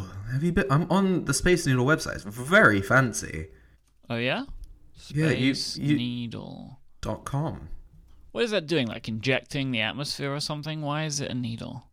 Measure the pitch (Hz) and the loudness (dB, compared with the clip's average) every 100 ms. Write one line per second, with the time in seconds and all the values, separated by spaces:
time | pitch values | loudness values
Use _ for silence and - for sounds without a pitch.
0 | 92 95 107 131 170 175 - 139 175 185 | -2 -10 -4 0 2 2 4 2 4 4
1 | 190 175 - 135 180 180 170 127 127 156 | 4 2 0 2 4 4 4 2 4 2
2 | - - 101 117 127 196 170 101 - 123 | 0 -8 -10 -10 4 8 8 6 4 4
3 | 127 - - 78 85 - - - _ _ | 4 0 -6 -8 -8 -14 -20 -20 _ _
4 | - 117 120 180 277 - - - - - | -6 -2 -2 -2 -6 -12 -14 -18 -20 -20
5 | - 143 156 - 131 139 - 165 143 147 | -8 0 2 4 2 0 -4 -4 0 2
6 | 123 120 120 107 95 - 110 - - - | 0 -4 -6 -8 -12 -14 -16 -18 -20 -10
7 | - 107 - 135 147 98 82 - - - | -6 -6 -4 -4 -4 -6 -10 -12 -14 -20
8 | - - - 220 233 208 151 160 117 107 | -20 -20 -12 -4 0 0 0 0 0 -4
9 | - 110 131 127 - 143 135 120 107 113 | -6 -4 0 0 -2 -4 -2 0 -2 -4
10 | 139 - 143 143 - 147 147 156 143 147 | -6 -6 -6 -4 -6 -6 -6 -6 -4 -4
11 | 156 143 143 123 123 113 - 127 - | -4 -4 -4 -4 -4 -6 -8 -12 -16